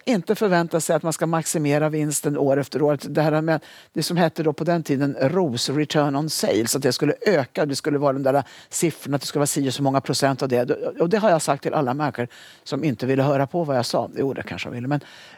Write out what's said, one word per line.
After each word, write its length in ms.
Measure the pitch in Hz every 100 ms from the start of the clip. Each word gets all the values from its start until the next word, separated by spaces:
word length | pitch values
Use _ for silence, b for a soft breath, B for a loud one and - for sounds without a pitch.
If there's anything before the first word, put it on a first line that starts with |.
inte 300 | - 220 -
förvänta 460 | 202 214 175 170 165
sig 160 | - 160
att 60 |
man 100 | 170
ska 140 | 151 165
maximera 640 | 165 156 170 147 147 151
vinsten 500 | 156 151 143 151 143
år 220 | 139 139
efter 220 | 139 131
år. 160 | 147 143
Det 200 | 139 147
här 180 | 156 156
med, 200 | 160 156 B B B
det 100 | -
som 140 | 156 170
hette 260 | 165 -
då 100 | 156
på 120 | 147
den 180 | 165 170
tiden 340 | 143 135 143 131
ros, 480 | 135 180 170 120 -
return 460 | 143 147 156 147 139
on 140 | 156
sales, 460 | - 208 104 120 139
att 60 |
det 100 | 135
skulle 220 | - 147 - -
öka, 400 | 170 123 - 156
det 100 | 135
skulle 220 | - 143
vara 140 | 143
de 100 | 135
där 200 | 135 135 123 B B
siffrorna, 460 | - 170 - -
att 60 | 139
det 60 | -
skulle 140 | 151
vara 60 | 143
si 220 | 147 135
och 60 |
så 80 | 120
många 180 | 139 135
procent 420 | - 135 139 135
av 60 | 139
det. 220 | 123 123 131 156 -
Och 80 | 170
det 100 | 214
har 120 | 214
jag 120 | 165
sagt 200 | - 143
till 120 | 160
alla 200 | 151 131
människor 340 | 135 151 117 120 B B B
som 200 | - 139
inte 220 | 160 117 127
ville 160 | 135
höra 240 | 135 139 139
på 180 | 175
vad 120 | 156 131
jag 100 | 117
sa. 240 | 147 113 -
Jo, 160 | 135
det 80 | 117
kanske 260 | - 92 -
de 60 |
ville, 140 | 120 123
men, 120 | 147 B B B